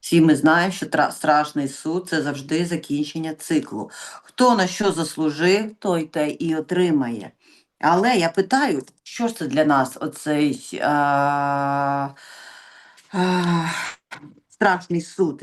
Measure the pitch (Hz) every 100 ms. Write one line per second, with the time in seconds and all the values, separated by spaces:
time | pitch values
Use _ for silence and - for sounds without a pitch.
0 | - 170 160 143 160 165 185 175 - 127
1 | 123 - 156 151 151 - 139 139 156 170
2 | 180 160 143 135 135 160 175 170 - 143
3 | 147 160 160 156 - 160 - 107 107 -
4 | - - _ - 254 226 180 - 202 156
5 | 160 - 156 147 175 202 214 214 202 170
6 | 160 165 151 147 170 160 156 180 180 151
7 | 127 113 92 _ _ _ _ _ 147 175
8 | 220 240 165 165 190 247 277 151 127 _
9 | - - 233 233 151 135 151 139 127 -
10 | 151 151 - 151 147 131 - - - 147
11 | 143 139 143 143 143 143 139 139 139 139
12 | 139 135 - - - - - - - -
13 | _ 196 185 180 175 170 165 170 - -
14 | _ - - - _ _ 208 180 175 170
15 | 165 - 180 139